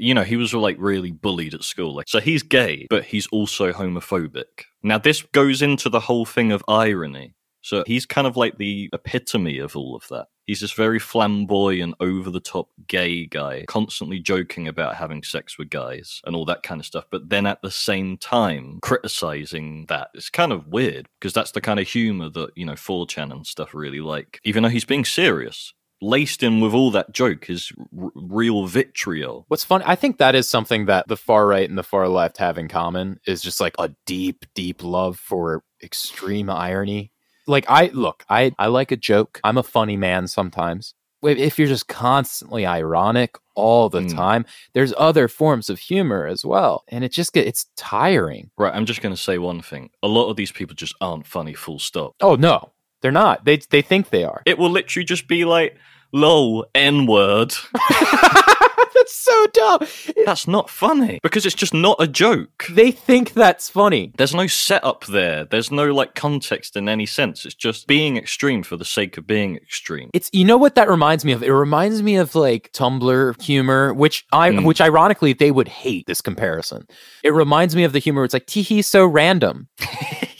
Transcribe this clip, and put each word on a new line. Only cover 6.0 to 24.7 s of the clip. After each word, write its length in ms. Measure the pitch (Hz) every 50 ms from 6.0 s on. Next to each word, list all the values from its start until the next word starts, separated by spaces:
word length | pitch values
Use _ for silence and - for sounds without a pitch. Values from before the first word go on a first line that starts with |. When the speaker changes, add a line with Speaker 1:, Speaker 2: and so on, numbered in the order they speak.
Speaker 1:
whole 240 | - - 123 120 113
thing 260 | - - 123 117 110
of 100 | 104 98 -
irony. 680 | - 107 110 110 110 101 90 80 73 67 67 67 - _ _ _ _ _ _
So 240 | - - 104 98 87
he's 180 | 113 117 123 -
kind 220 | - - 143 139
of 80 | 131 117
like 220 | 123 117 113 -
the 320 | - 104 101 101 101 101 -
epitome 680 | - - - - - 123 - - - 113 90 80 69 65
of 180 | 69 73 -
all 180 | 73 65 65 62
of 100 | 53 - -
that. 180 | 65 58 - - _ _ _
He's 140 | - 104 90
this 140 | 104 104 -
very 260 | - 110 110 113 113
flamboyant, 960 | - - - 113 107 104 104 101 104 95 104 98 101 98 95 90 87 85 82 -
over-the-top 680 | 92 92 92 95 92 95 90 92 - - - 90 82 _ _ _ _
gay 380 | - - 92 90 87 87 87 82
guy, 380 | 78 - 76 71 69 65 64 - -
constantly 500 | - 113 107 - - - - 76 95 92
joking 480 | 82 - 98 92 90 - - 90 85
about 280 | 80 78 85 80 65 -
having 260 | - 82 78 78 76 73
sex 340 | - - 82 - - -
with 120 | - 76 71
guys 500 | - 71 62 62 65 65 - - - - -
and 100 | - 85
all 80 | 85 78
that 200 | 78 87 - -
kind 180 | - 90 76
of 40 | -
stuff, 200 | - - 80 - _
but 200 | - 87 - 82
then 160 | 101 101 101
at 160 | 101 101 -
the 100 | - 98
same 460 | - - - - 101 95 95 92 92
time 640 | - - - 123 120 110 95 78 71 64 67 78 90
criticizing 1040 | - - 127 - - 107 - - - 80 76 73 73 - - 80 78 78 78 78 78
that. 220 | - 80 69 - - -
It's 160 | - - -
kind 220 | - - 175 156
of 160 | 113 85 73
weird, 400 | 76 - 113 131 101 - 65 64 _ _ _
'cause 100 | - 95
that's 200 | - 110 110 -
the 100 | - 104
kind 180 | - 113 104 104
of 80 | 95
humor 420 | - - 120 113 110 101 90 82 78
that, 200 | 78 82 78 - -
you 80 | - 90
know, 100 | 80 71
four 320 | - - - 95 90 87
chan 240 | - - - 73 71
and 160 | 65 73 76
stuff 260 | - - - 73 - -
really 280 | 76 73 69 67 73
like, 400 | 78 78 76 73 71 _ - - -
even 200 | 107 104 110 113
though 60 |
he's 140 | 113